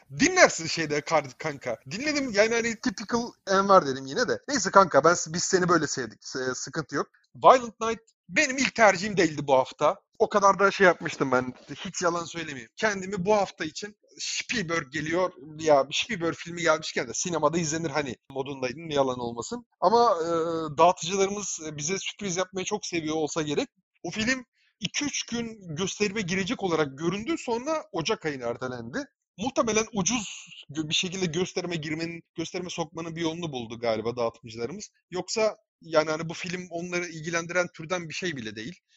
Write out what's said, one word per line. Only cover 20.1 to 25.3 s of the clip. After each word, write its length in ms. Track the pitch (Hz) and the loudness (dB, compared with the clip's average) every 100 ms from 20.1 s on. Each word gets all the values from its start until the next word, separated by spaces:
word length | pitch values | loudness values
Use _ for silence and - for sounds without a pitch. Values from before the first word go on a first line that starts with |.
| 175 | 2
e, 60 | 160 165 165 165 160 143 | 0 -2 -2 -4 -2 4
dağıtıcılarımız 840 | 170 185 165 196 196 202 196 - 156 | 6 4 -2 0 0 -2 -8 -8 -10
bize 260 | 151 147 190 | -8 -4 -4
sürpriz 380 | - - 202 175 | -6 -8 -6 -4
yapmayı 280 | 185 190 | -4 -6
çok 220 | 180 208 - | -6 -6 -4
seviyor 300 | 170 156 156 | -4 -2 -2
olsa 260 | 151 - | -2 -2
gerek. 260 | 151 147 269 _ _ _ | -2 -2 -4 _ _ _
O 80 | - | -10
film 340 | 202 220 262 247 _ _ _ | -4 -2 -2 -6 _ _ _
iki 240 | 190 - | -8 -4
üç 180 | 285 - | -4 -4
gün 540 | - | -6